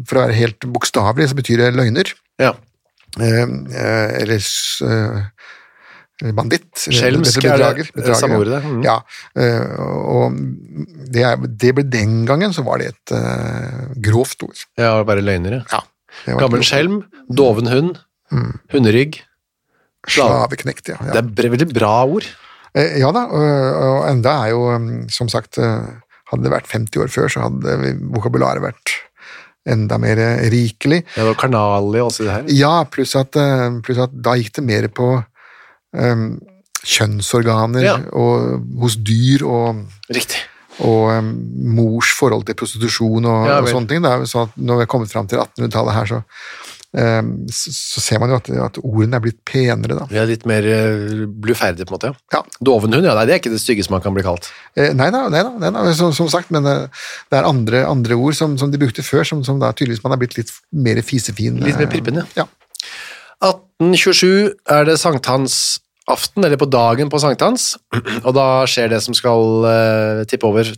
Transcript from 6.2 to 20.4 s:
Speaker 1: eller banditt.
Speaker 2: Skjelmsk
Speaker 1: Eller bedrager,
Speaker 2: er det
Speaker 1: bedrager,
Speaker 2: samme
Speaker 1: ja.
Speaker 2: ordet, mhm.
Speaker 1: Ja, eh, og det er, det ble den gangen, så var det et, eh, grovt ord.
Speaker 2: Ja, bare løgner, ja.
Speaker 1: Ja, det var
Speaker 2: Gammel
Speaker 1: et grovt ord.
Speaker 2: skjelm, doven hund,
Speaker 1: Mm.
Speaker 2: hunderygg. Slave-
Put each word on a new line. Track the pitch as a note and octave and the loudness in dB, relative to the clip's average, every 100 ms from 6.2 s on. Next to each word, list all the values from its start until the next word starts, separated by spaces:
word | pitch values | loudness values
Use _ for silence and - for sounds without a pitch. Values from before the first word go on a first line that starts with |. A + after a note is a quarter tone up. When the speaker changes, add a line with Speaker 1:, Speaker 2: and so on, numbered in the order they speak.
Speaker 1:
eller | A#2+ G#2+ | -4 -2
banditt. | A2+ E3 _ - | 0 -2 _ -10
Speaker 2:
Skjelmsk | - B2 B2 C#3+ C3+ A#2+ | -2 0 2 2 2 2
Speaker 1:
Eller | C3 C#3 | 4 4
bedrager, | B2 B2+ | 4 0
Speaker 2:
er | D#3+ | -6
det | - | -4
Speaker 1:
bedrager, | A#2+ A#2 | 0 2
Speaker 2:
samme | A#2+ A2 | 2 2
Speaker 1:
ja. | G#2 | 0
Speaker 2:
ordet, | C#3 | -2
mhm. | D3 A#2+ B2 | -4 -2 0
Speaker 1:
Ja, | A2+ - - - | 0 -4 -18 -8
eh, | - A#2+ A#2 C2 - - - - | 0 0 0 -2 -6 -6 -4 -2
og | B2 B2 C3+ F#2 - - - - D#3 C#2 A#2+ | 0 0 -2 -6 -8 -12 -12 -12 -14 -4 0
det | B2 | 2
er, | B2 B2+ | 0 -4
det | A2 B2 C3 | 0 2 2
ble | C#3 | 0
den | A#2+ G#2 A2+ A#2 | 0 2 2 2
gangen, | D3 G#3 | 0 0
så | D#3+ B2 | -2 -2
var | B2+ | -4
det | C3 | -4
et, | - - - | -10 -6 -4
eh, | - - D#2+ - - - - B2+ G2+ | -2 -4 -6 -6 -8 -10 -10 -4 2
grovt | A2+ - - - | 2 2 -4 -14
ord. | - - - | -14 -10 -2
Speaker 2:
Ja, | A#2 A2 | 2 2
bare | G#2+ G2+ G2+ | 2 0 0
løgner, | F#2 F#2 B2 | 0 -2 -6
ja. | A2+ | -4
Speaker 1:
Ja, | A2 - _ _ - - | -6 -6 _ _ -12 -4
det | B2 | 0
var | C3 | 2
Speaker 2:
Gammel | A#2+ | 2
Speaker 1:
et | |
grovt | |
ord. | A#2+ C#3 | 2 2
Speaker 2:
skjelm, | F3 G#3 - - - | 0 -2 -6 -14 -2
doven | B2+ C3 G#2+ A#2+ | 4 4 4 2
hund, | B2+ F3 - _ _ - | 2 0 -4 _ _ -6
Speaker 1:
Mm. | C3+ A#2 - - | -4 -4 -8 -2
Speaker 2:
hunderygg. | C#3+ A2 A#2 D3+ - - _ _ _ _ _ _ _ | 2 4 4 2 -4 -20 _ _ _ _ _ _ _
Slave- | - - D#3+ B2+ | -2 2 2 2